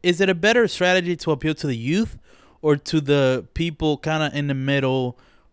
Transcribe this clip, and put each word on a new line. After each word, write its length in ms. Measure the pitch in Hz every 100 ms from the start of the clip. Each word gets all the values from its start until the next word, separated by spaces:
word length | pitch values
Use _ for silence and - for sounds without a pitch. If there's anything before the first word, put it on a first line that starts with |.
is 160 | 180 170
it 100 | 190
a 60 | 175
better 320 | 202 240 220
strategy 480 | - 180 185 175 170
to 140 | 165
appeal 220 | 143 156 156
to 120 | 147
the 100 | 117
youth 400 | 120 185 220 - _ - _ _
or 140 | 151 147
to 240 | - 156
the 480 | 143 143 131 127 -
people 440 | - 170 151 160 143
kinda 340 | 156 156 151
in 140 | 147 143
the 60 |
middle 640 | 135 135 139 131 131 123 - _ _ _